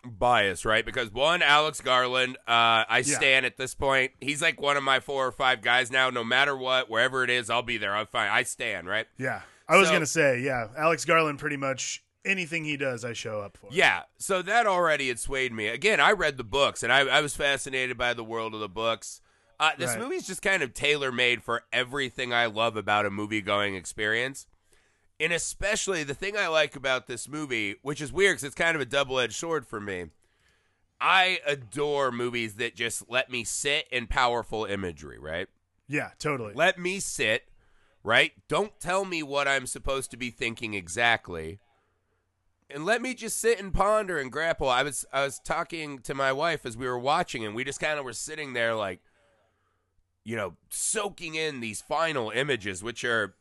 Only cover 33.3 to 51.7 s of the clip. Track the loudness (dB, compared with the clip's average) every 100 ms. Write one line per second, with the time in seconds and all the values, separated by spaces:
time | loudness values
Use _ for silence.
33.3 | -6 -6 -4 -2 -2 -2 -6 -2 2 4
34.3 | 2 -2 -4 -2 -2 -4 -8 -16 -14 -8
35.3 | -6 -6 _ _ _ _ -6 -6 _ -4
36.3 | -4 -6 2 2 2 -4 -4 -6 -2 0
37.3 | 0 _ -20 _ _ _ _ 2 4 4
38.3 | _ _ -2 -2 _ -2 -2 -2 -6 -2
39.3 | 0 2 0 -2 -8 -4 -4 -4 -8 -8
40.3 | -4 -6 -4 -6 -6 -6 0 2 2 -2
41.3 | -8 -8 -12 _ _ _ _ _ _ _
42.3 | _ _ _ _ -8 -2 -2 -2 -6 -8
43.3 | -2 0 0 -2 0 2 2 0 -4 -4
44.3 | -4 -2 0 2 2 0 -4 -4 -2 -2
45.3 | -4 -6 -4 -4 -8 -8 -10 -8 0 0
46.3 | 2 0 -2 -6 -6 -4 -2 2 0 0
47.3 | -4 -6 -6 -6 -4 -4 -4 -6 -10 -10
48.3 | -10 -6 -2 0 0 -4 -6 _ _ _
49.3 | _ _ _ _ _ _ _ _ _ -10
50.3 | -6 -6 -10 _ -6 -4 -2 -4 -6 -8
51.3 | -4 -4 -4 -8